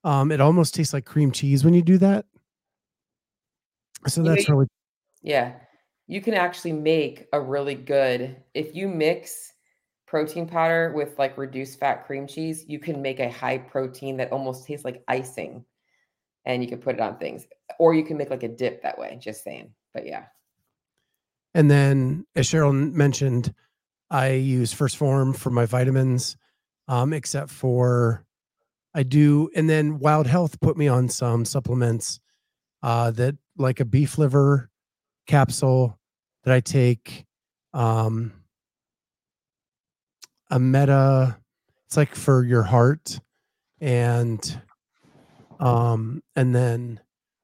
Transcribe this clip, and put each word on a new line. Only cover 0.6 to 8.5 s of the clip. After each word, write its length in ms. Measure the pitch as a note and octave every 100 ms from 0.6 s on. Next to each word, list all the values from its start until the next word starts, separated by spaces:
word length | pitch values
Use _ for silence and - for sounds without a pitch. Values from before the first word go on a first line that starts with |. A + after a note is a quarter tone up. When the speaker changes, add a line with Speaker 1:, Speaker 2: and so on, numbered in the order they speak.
| D#3
Speaker 1:
tastes 180 | - D3+
like 120 | C#3+
cream 280 | - D3+ C#3+
cheese 320 | - C#3+ C#3
when 100 | D#3+
you 80 | F3
do 160 | E3+ F#3
that. 280 | G3 G3+ - _ _ _ _ _ _ _ _ _ _ _ _ _ _ _ _ - -
So 140 | -
Speaker 2:
You 40 |
know, 100 | E3
Speaker 1:
that's 140 | D3+ C3+
Speaker 2:
you 60 |
Speaker 1:
really 140 | C#3+ C3+ _ _ _ _ _
Speaker 2:
Yeah. 320 | - C#3+ B2 - _ _ _ _ -
You 140 | F#3+
can 120 | G3
actually 380 | G3+ F3+ - E3+
make 540 | D#3 D3+ D#3+ D3 - -
a 80 | D3
really 340 | C3 C#3+ C#3
good, 600 | C3+ C3 C#3 C3 B2 C3 C3 _